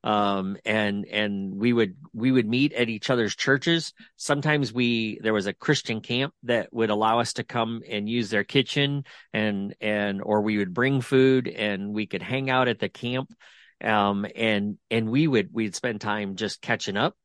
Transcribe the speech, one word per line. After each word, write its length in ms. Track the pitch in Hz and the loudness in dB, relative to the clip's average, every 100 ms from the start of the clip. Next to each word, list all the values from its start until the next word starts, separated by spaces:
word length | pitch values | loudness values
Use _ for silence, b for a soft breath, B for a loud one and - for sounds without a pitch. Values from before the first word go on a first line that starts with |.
Um, 540 | - 104 104 98 95 98 | 0 2 2 0 -4 -6
and, 420 | - 107 104 101 101 | -2 0 0 -2 -4
and 480 | 104 107 101 98 98 | -2 -2 -2 -6 -2
we 160 | 113 | 0
would, 220 | 117 107 92 147 | 2 0 -2 -16
we 180 | 113 123 | -2 2
would 140 | 131 107 | 2 2
meet 240 | 120 147 | 2 0
at 160 | 123 120 | 0 -4
each 220 | 107 - | -4 -2
other's 260 | 127 107 - | 0 0 -2
churches. 560 | - 135 170 170 - _ B _ | 0 2 2 0 -2 _ B _
Sometimes 560 | - 143 147 151 131 | -2 0 2 2 0
we, 460 | 110 120 117 110 107 | 0 2 2 -2 -2
there 120 | 110 | 0
was 120 | 107 98 | 0 0
a 60 | |
Christian 480 | 95 - 147 - 110 | -4 0 0 0 -6
camp 320 | - 120 139 _ | -2 -2 -2 _
that 280 | 120 120 98 | 0 0 0
would 160 | 113 113 | -2 0
allow 300 | 104 110 117 | 2 4 2
us 140 | 117 | 0
to 100 | - | -4
come 380 | 117 120 113 113 113 | -6 -2 -2 -4 -6
and 200 | 107 104 | -6 -2
use 220 | 120 107 | -2 0
their 140 | 107 | -2
kitchen, 600 | 101 139 123 - 143 143 135 B B | 0 0 0 0 0 -2 -6 B B
and, 400 | 110 107 101 101 - | -2 0 0 -4 -4
and, 420 | 107 104 104 98 | -2 0 0 -2
or 180 | - 107 | 0 0
we 140 | 107 104 | 2 0
would 140 | 98 | 0
bring 260 | 92 127 135 | 0 2 2
food 460 | 120 131 131 131 123 | 2 4 6 4 0
and 440 | - 104 98 101 | -4 -2 -2 -4
we 120 | 104 104 | -4 -4
could 160 | 95 | -6
hang 260 | 92 131 135 | -4 -4 0
out 180 | 127 123 | 2 2
at 100 | 113 | 0
the 100 | 104 | -4
camp. 420 | - 120 127 131 - B B B B | -6 -4 -4 -6 -14 B B B B
Um, 440 | 107 107 101 101 104 - | 0 4 4 2 -4 -2
and, 420 | 113 104 104 98 _ | 0 0 -2 -6 _
and 200 | 113 110 | -2 0
we 160 | 127 160 | 2 4
would, 240 | 123 92 | 2 0
we'd 220 | 113 110 | -2 -4
spend 260 | - 123 104 | -4 -6 -4
time 340 | 107 104 101 95 | -4 -2 -4 -4
just 240 | 104 - | -6 -6
catching 340 | - 113 - 101 | -4 -2 -2 0
up. 160 | 214 - | 0 -2